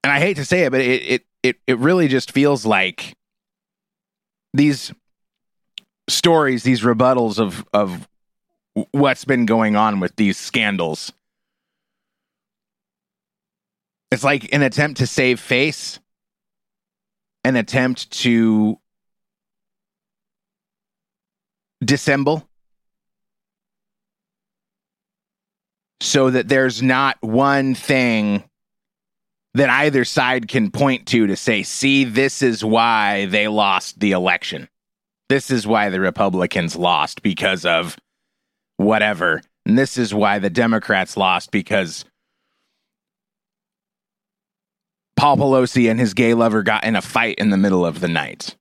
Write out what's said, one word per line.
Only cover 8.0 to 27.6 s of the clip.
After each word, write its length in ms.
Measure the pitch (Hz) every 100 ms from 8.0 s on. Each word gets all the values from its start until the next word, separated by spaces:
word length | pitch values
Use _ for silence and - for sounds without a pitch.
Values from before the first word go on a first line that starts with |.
| - _ _ _ _ _ _ - -
what's 340 | 139 139 127 -
been 200 | 127 113
going 300 | 113 110 107
on 240 | 110 101
with 160 | 90 -
these 220 | 104 90
scandals. 760 | - 123 107 98 82 78 - _ _ _ _ _ _ _ _ _ _ _ _ _ _ _ _ _ _ _ _ _ _ _ _ _ _ _ _ _ _
It's 120 | 127
like 300 | 139 143 -
an 80 | 143
attempt 360 | 139 127 147 131
to 100 | 127
save 320 | - 127 123
face, 600 | - 127 151 - - - _ _ _ _ _ _ _ _ _ _ _ _ _ _
an 120 | 127 127
attempt 560 | 104 131 127 120 - -
to 560 | 127 117 113 107 107 110 _ _ _ _ _ _ _ _ _ _ _ _ _ _ _ _ _ _ _ _ _ _ _ _ _ _ _ _ _ _
dissemble 640 | 123 139 - 139 139 160 - _ _ _ _ _ _ _ _ _ _ _ _ _ _ _ _ _ _ _ _ _ _ _ _ _ _ _ _ _ _ _ _ _ _ _
so 280 | - 143 131
that 180 | 127 117
there's 340 | 135 131 113
not 360 | 127 127 139 -
one 540 | 110 113 139 139